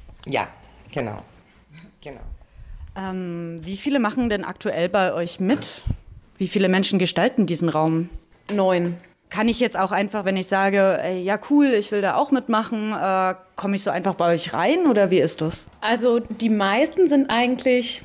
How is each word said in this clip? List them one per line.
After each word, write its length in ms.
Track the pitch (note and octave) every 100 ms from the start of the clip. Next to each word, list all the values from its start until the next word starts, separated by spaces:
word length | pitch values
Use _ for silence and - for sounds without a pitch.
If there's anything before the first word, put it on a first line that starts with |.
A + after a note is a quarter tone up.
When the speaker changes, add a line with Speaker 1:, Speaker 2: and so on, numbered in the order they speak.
| - - D3+
Speaker 1:
Ja, 220 | C#3 - - - - -
genau. 300 | D3 A2+ G#2 - - _ _ _ D#3 - _
Genau. 200 | D3 B2 - - - - - - - G3
Speaker 2:
Ähm, 640 | F#3+ F#3 F3+ E3+ E3+ E3+
wie 140 | D#3+ G3
viele 240 | D4 C4+
machen 280 | G#3+ B3+ A#3+
denn 160 | G3+
aktuell 440 | - - G#3 D#3+ F3
bei 240 | G3+ F#3
euch 260 | D#3+ E3+ -
mit? 440 | F#3+ C#4+ - - - - - - - -
Wie 100 | F#3
viele 200 | G3+ F#3+
Menschen 300 | F#3+ F#3 F#3+
gestalten 480 | F3+ F3 A3+ B3 E3+
diesen 220 | E3 E3
Raum? 400 | D#3 D#3+ E3 F3 - _ _ -
Speaker 3:
Neun. 440 | G#3 F#3+ F3+ F3 E3+ - _ -
Speaker 2:
Kann 200 | F#3 A3+
ich 120 | A3+
jetzt 180 | A#3 F3+
auch 140 | F#3+
einfach, 320 | F#3+ G3+ G#3+
wenn 120 | F#3+ F#3+
ich 100 | F3+
sage, 520 | F#3+ G3 G3 F#3+ E3+
"Ey, 200 | F3+ F#3
ja 160 | F#3 G#3 -
cool, 240 | C#4+ C#4+
ich 180 | G#3+ G#3
will 120 | G#3
da 140 | G3 -
auch 160 | C#4+
mitmachen", 600 | C4+ B3+ A3 A3 A3 G#3+
äh, 420 | F#3 F#3+ F#3+ F#3 F#3 - -
komme 200 | G3 G3
ich 60 |
so 80 | F#3+
einfach 240 | D#3+ F#3+
bei 200 | E3+ E3+
euch 180 | E3+ -
rein 340 | D3 F#3+ F4 D#4+
oder 240 | G#3 F#3+
wie 100 | F3+
ist 200 | E3 -
das? 300 | D#3+ - - -
Speaker 3:
Also 400 | G#3+ A#3 A#3+ A#3
die 300 | A#3 G#3+ A3+
meisten 580 | G#3+ G3 A3 D#4+ - E4+
sind 220 | C#4+ C4+
eigentlich 720 | A#3 B3 B3+ C4 B3 A#3+ -